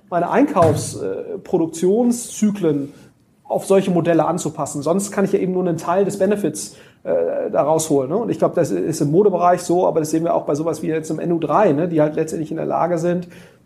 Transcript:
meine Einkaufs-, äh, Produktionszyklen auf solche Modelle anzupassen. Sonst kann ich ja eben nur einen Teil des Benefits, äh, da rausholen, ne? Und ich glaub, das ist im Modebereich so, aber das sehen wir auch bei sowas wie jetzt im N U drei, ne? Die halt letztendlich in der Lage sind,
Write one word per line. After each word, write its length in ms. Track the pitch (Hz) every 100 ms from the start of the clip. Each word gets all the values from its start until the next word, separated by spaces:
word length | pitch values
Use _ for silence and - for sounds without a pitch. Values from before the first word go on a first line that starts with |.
| -
meine 220 | 175 170
Einkaufs-, 720 | 196 285 190 160 156 - -
äh, 340 | 95 95 - -
Produktionszyklen 1500 | - 175 160 - 185 214 240 233 - - 208 202 170 143 135 - - _ _ _
auf 220 | - - -
solche 240 | 196 190
Modelle 340 | 175 165 165
anzupassen. 560 | 156 170 151 - 139 147
Sonst 320 | 143 190 202
kann 140 | - 196
ich 60 |
ja 40 | 196
eben 140 | 185
nur 160 | 185 180
einen 80 | 160
Teil 300 | - 185 196
des 120 | -
Benefits, 600 | 190 208 156 - - - - _
äh, 460 | - - 85 - -
da 100 | 175
rausholen, 480 | 147 160 - 139 131
ne? 80 | 196
Und 140 | 226
ich 80 | -
glaub, 160 | 170
das 160 | - 143
ist 320 | 92 123 156
im 80 | 156
Modebereich 500 | 165 208 180 175 175
so, 260 | - 175 185
aber 140 | 160
das 100 | 151
sehen 140 | 160
wir 100 | 165
auch 120 | 165 160
bei 80 |
sowas 280 | 147 165 156
wie 40 | 170
jetzt 240 | 160 160
im 80 | 156
N 140 | 165
U 60 | 165
drei, 360 | 151 160 208
ne? 120 | 143 175
Die 140 | 165
halt 160 | 151 160
letztendlich 340 | 156 175 156
in 60 | 160
der 80 |
Lage 320 | 143 139 165 170
sind, 320 | 175 175 175 - - _